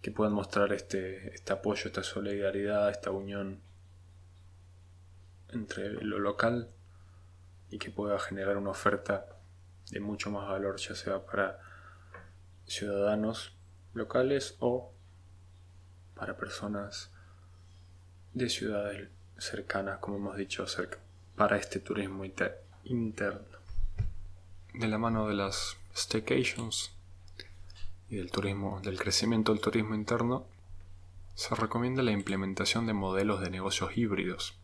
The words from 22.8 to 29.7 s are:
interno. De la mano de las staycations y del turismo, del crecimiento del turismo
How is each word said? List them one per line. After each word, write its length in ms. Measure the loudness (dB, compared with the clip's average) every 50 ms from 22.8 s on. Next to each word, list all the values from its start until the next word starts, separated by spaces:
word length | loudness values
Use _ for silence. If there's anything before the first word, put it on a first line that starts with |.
| -6
interno. 720 | -2 0 0 0 0 -2 0 -2 -2 -2 -4 -10 -14 -18 -20 -12 0 4 4 4 4 4 2 0 0 0 -2 -8 -8 -12 -14 -16 -16 -16 -16 -16 -12 -6
De 140 | -2 0
la 100 | 0 2
mano 300 | 2 2 2 4 4 2
de 60 | 2 2
las 440 | 2 0 0 0 -2 -4 -4 -6 -8 -12 -8 -4
staycations 1000 | -4 -2 0 0 0 2 4 2 4 4 2 0 -2 -4 -4 -2 -4 -4 -6 -8 -14 -16 -16 -18 -18 -16 -16 -14 -14 -14 -14 -12 -14 -14 -14 -8 -4 -4 -4 -4 -6 -8 -6
y 80 | -6
del 140 | -6 -4 -2
turismo, 480 | -2 0 0 2 0 0 0 -2 -2 -2
del 180 | -4 -4 -2 -2
crecimiento 520 | 0 2 2 4 4 4 4 6 6 6
del 100 | 4 4
turismo 340 | 4 2